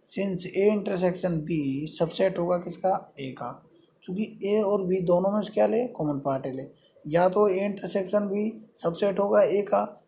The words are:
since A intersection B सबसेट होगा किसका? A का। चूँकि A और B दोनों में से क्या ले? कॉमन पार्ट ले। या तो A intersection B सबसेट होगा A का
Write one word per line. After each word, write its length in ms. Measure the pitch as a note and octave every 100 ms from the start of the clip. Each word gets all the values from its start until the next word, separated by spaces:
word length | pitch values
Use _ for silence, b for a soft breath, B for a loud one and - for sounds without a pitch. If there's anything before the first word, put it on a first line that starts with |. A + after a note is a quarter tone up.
| -
since 400 | - G3 F3+ F3
A 240 | F3+ G3+
intersection 640 | G#3+ G3 F#3+ F3+ F3 F#3 E3 D#3
B 100 | E3 C#3 C3+ D#3
सबसेट 500 | - D#3+ - F#3+ F#3
होगा 180 | F3 F3+
किसका? 340 | F3 F3 F#3 G3 - -
A 100 | C3+
का। 180 | B2 B2 - _ b b _
चूँकि 220 | - F#3 G#3+ -
A 180 | G3 G#3
और 220 | G#3 G3+ F#3
B 120 | F#3+ F3
दोनों 240 | F3 F#3+
में 100 | G#3
से 100 | G3
क्या 140 | - G#3
ले? 200 | G#3+ B3
कॉमन 300 | - D#3 C#3
पार्ट 260 | C#3 C3+ C#3
ले। 160 | C3 C3+ _ B B D3
या 220 | D#3+ F#3
तो 200 | F#3+ G#3
A 120 | F#3
intersection 680 | G3+ G3+ F#3 G3+ F#3 G#3 G#3
B 200 | G3 G#3+ - - -
सबसेट 420 | E3+ E3+ G3+ G3
होगा 220 | G3+ G#3
A 220 | G3+ G3 G3
का 140 | G3+ G#3 -